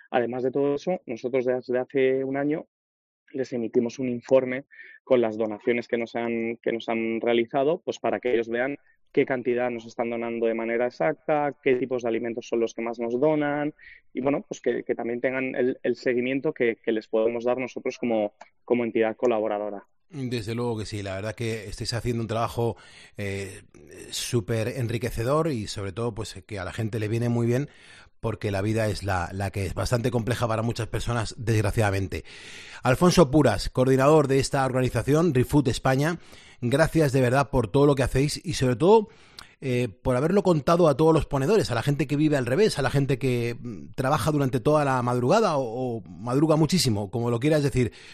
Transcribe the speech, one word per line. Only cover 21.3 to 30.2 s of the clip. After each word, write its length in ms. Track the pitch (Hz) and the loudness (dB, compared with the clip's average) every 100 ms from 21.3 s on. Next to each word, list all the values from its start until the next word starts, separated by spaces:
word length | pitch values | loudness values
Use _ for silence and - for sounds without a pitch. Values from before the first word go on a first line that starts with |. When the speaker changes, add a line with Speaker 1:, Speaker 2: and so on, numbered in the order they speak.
| 104 | -6
Speaker 2:
que 300 | 117 110 101 | -6 -6 -10
estáis 280 | - 110 | -10 -6
haciendo 280 | 117 120 117 | -4 -4 -4
un 60 | 110 | -4
trabajo, 500 | 110 113 - 117 101 - - - - | -2 -2 -2 -2 -4 -12 -20 -18 -10
eh, 440 | 101 98 98 101 - - 76 - - | -6 -6 -8 -14 -20 -20 -20 -20 -12
súper 580 | - - 123 - 113 110 | -8 -4 -2 -2 -2 -2
enriquecedor 840 | 98 117 113 117 - 117 151 160 | -4 -4 -4 -4 -4 0 0 0
y 160 | 123 101 | -2 -6
sobre 240 | - 98 | -8 -8
todo 240 | 90 120 107 | -6 -6 -6
pues 180 | 107 95 - | -10 -14 -12
que 100 | 101 | -10
a 80 | 90 | -8
la 80 | |
gente 240 | - 110 113 | -6 -6 -4
le 100 | 107 | -2
viene 220 | 117 120 | 0 0
muy 160 | 120 117 | 2 2
bien 240 | 123 143 - - - - _ | 0 -2 -10 -20 -20 -20 _
porque 320 | 92 - 107 | -8 -4 -4
la 100 | 98 | -2
vida 260 | 104 110 107 | 0 0 0
es 160 | 90 | -2
la, 260 | 98 92 85 | -2 -2 -2
la 180 | 95 98 | -4 -4
que 140 | 98 92 | -4 -6
es, 80 | |
bastante 380 | 92 98 123 120 | -4 -2 0 0
compleja 360 | 117 | 0